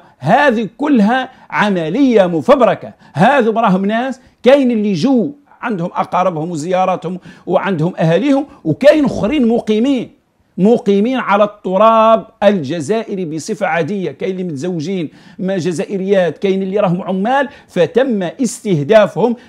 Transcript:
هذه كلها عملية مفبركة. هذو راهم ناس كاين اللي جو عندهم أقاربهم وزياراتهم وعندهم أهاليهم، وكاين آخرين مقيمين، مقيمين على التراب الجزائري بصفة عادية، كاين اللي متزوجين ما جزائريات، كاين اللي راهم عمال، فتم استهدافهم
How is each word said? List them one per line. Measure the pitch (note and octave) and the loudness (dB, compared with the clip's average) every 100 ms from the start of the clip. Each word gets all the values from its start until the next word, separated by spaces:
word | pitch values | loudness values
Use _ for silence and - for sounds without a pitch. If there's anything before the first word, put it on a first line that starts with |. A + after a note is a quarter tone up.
| - _ | -10 _
هذه | C#3 A#3+ D4 A3 A3 - | 0 2 2 0 -4 -6
كلها | D4 C4+ G3+ C4 B3+ - - | 0 2 2 0 -4 -12 -8
عملية | - G#3 F#3 D#3 G3+ C4+ A3 F3+ | -2 0 0 -2 0 2 2 2
مفبركة. | E3 C#3+ C#4 A3 E3 A2 - _ | 0 2 2 2 0 -6 -20 _
هذو | - A3 C#4 A3+ | 0 2 4 2
راهم | A3 A3+ F#3 G3 | 0 0 0 0
ناس | A3 C4 A#3+ _ _ | -2 -4 -8 _ _
كاين | A3+ C#4+ B3+ | 4 4 4
اللي | A3+ G#3 | 0 0
جو | F3+ A3 C4 E3 - _ _ | 0 2 2 0 -6 _ _
عندهم | - G3+ F3+ | -8 -6 -6
أقاربهم | - F3 F3 F#3 D#3+ D#3+ | -6 -2 0 0 -2 -6
وزياراتهم | E3+ D#3 F3+ F#3+ F3+ E3 F3+ - - - | -6 -2 0 0 -2 -6 -10 -14 -16 -4
وعندهم | F3+ F#3+ F3+ D#3+ - | -2 -2 -2 -2 -2
أهاليهم، | E3 E3+ C#4 C#4 C#4+ - | 0 2 2 0 -2 -6
وكاين | - D3+ C4+ D#4 | -4 2 4 4
آخرين | C#4 - G#3 D4+ A#3 | 2 -2 -2 0 0
مقيمين، | A#3 - G#3+ B3 C4+ E3 _ _ _ _ - | 0 0 0 0 -2 -4 _ _ _ _ 0
مقيمين | F#3+ A#3 - G3 A3 C4 | 2 2 2 0 0 -2
على | E3+ G3+ | 0 0
التراب | G#3 - - F#3+ A3 A3+ A3 A3+ - _ | 0 -2 -4 2 4 4 4 2 -2 _
الجزائري | G3+ G3+ C3 E3+ C#3 A3 - G3 | 0 0 -2 -4 -4 -4 -4 -8
بصفة | F3 D#3 - G#3+ F#3 | -6 -8 -8 -4 -2
عادية، | E3 D#3+ G3+ E3+ | -2 -2 -4 -6
كاين | C3+ F#3+ | -6 -6
اللي | F#3 | -6
متزوجين | F#3 C#3+ E3+ F3 D3+ F#3+ D#3 - - - | -6 -6 -6 -6 -4 -6 -6 -10 -20 -8
ما | F#3 G3 | -6 -4
جزائريات، | E3 E3+ G3 G3+ F#3+ G3+ F3 - | -4 -4 -4 -6 0 0 0 -2
كاين | G3 F#3+ | -2 -2
اللي | F#3+ G3 | -2 0
راهم | G3+ F3 | 0 -2
عمال، | - F#3+ G#3 C4+ C4+ - _ | -4 -4 -2 0 -2 -8 _
فتم | - E3 A3 C#4 A#3 | -2 0 0 0 -2
استهدافهم | E3+ - B3 - G#3+ E3 C#3+ A3 G3+ D3 A3+ A#3 | -4 -4 -6 -4 -2 -2 4 4 4 2 -2 -2